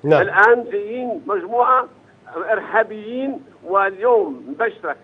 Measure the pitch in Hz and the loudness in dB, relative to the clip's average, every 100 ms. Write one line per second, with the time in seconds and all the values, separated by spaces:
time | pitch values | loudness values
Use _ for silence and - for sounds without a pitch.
0 | 143 156 - 185 220 240 233 202 208 247 | 2 2 4 4 6 6 2 -6 -6 -8
1 | 247 190 - 202 175 233 240 254 247 - | -6 -8 -4 -6 -2 0 2 2 0 -12
2 | _ _ - 165 185 214 - 208 220 214 | _ _ -14 -10 -4 -4 0 -2 -2 -4
3 | 214 247 269 - - - 160 196 196 190 | -10 -6 -6 -8 -14 -20 -2 0 0 0
4 | 233 233 170 127 110 147 226 - 170 139 | 2 2 2 -6 -12 -6 -6 -4 -10 -10